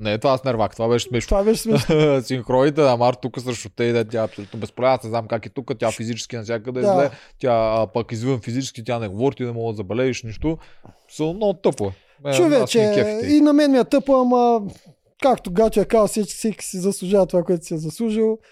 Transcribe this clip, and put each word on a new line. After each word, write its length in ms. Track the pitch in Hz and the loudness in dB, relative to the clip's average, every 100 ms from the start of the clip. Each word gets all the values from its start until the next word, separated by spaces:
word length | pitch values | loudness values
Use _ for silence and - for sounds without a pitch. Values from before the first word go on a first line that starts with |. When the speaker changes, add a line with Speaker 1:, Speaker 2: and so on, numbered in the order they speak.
Speaker 1:
не, 180 | 107 110 | -4 0
това 200 | 143 131 | 0 0
с 60 | |
нервак, 280 | 135 113 101 | 0 -2 -2
това 160 | - 113 | -2 0
беше 200 | 120 - | 0 0
смешно. 200 | 120 - | -4 0
Speaker 2:
Това 160 | 196 | 0
беше 180 | 208 226 | 2 0
смешно. 600 | 226 214 123 156 151 139 | 0 0 2 2 4 2
Speaker 1:
<laughs> 0 | |
Синхроните 580 | 117 131 113 127 143 147 | 0 -6 0 2 2 4
на 160 | 143 120 | 4 4
Марто 240 | 120 127 | 2 0
тук 180 | 127 135 | -6 -8
срещу 280 | 123 117 107 | -8 -8 -10
те 160 | - | -4
и 80 | 120 | 0
да, 120 | 117 | 0
тя 160 | 110 113 | -2 -2
е 40 | |
абсолютно 340 | 110 - 101 117 | -4 -6 -14 -12
безполезна. 340 | 104 - 127 | -12 -2 0
Аз 100 | 127 | 0
не 60 | 113 | -2
знам 180 | 117 110 | -6 -4
как 180 | 117 104 | -6 -6
е 40 | |
тук, 280 | - 120 110 | -12 -10 -4
тя 120 | 117 | -4
физически 460 | - 113 113 - 120 | -4 -6 -8 -10 -12
навсякъде 440 | 107 117 110 127 | -6 -6 -6 -2
е 20 | |
Speaker 2:
Да. 120 | 156 | 2
Speaker 1:
зле. 160 | 185 143 - - - | 2 0 -2 -18 -6
Тя, 140 | 131 | 0
а, 340 | 117 110 110 107 | 2 2 0 0
пък 260 | 120 113 | -2 -4
извън 280 | 113 123 131 | -4 -2 -4
физически 440 | 113 120 135 - | -4 -6 -6 -10
тя 140 | 110 120 | -6 -6
не 100 | 110 | -6
говори, 280 | 98 135 - | -2 -2 -2
ти 60 | |
не 100 | 123 | -6
мога 200 | 117 117 | -6 -6
да 40 | 107 | -6
забележиш 460 | 95 110 131 120 | -6 -2 -2 -2
нищо. 360 | 113 104 151 160 - - - - _ | -8 -6 -4 -4 -10 -20 -20 -20 _
Са 160 | - | -6
много 280 | 156 185 214 | -6 -2 -2
тъпо 300 | 190 202 - | 0 -2 0
е. 40 | 98 92 _ _ | -4 -6 _ _
Е, 60 | 143 | -2
аз 60 | 139 | 2
Speaker 2:
Човече, 420 | 339 285 214 240 | 4 4 2 2
Speaker 1:
ми 140 | 214 | 2
кефите. 320 | 202 214 214 247 | 2 0 -2 2
Speaker 2:
и 120 | 294 | 4
на 120 | 294 | 6
мен 200 | 294 294 | 6 4
ми 60 | 262 | 4
е 60 | |
тъпо, 300 | 226 285 269 | 4 2 4
ама 480 | 262 247 247 240 233 202 - - _ _ _ | 2 4 4 4 2 -2 -12 -20 _ _ _
както 320 | 269 247 - | 2 2 0
Гатю 280 | 175 220 208 | 0 2 2
е 40 | |
казал, 220 | 190 233 208 | 2 2 2
всеки, 220 | - 196 | 0 -6
всеки 360 | - 226 190 | -4 -6 -6
си 140 | - 185 | -8 -6
заслужава 480 | 185 196 180 202 185 | -4 -4 0 2 4
това, 160 | 180 | 2
което 240 | 170 180 - | 0 -2 -4
си 80 | |
е 40 | 165 | -8
заслужил. 600 | 156 - 233 214 220 220 _ | -8 -4 -4 0 0 -2 _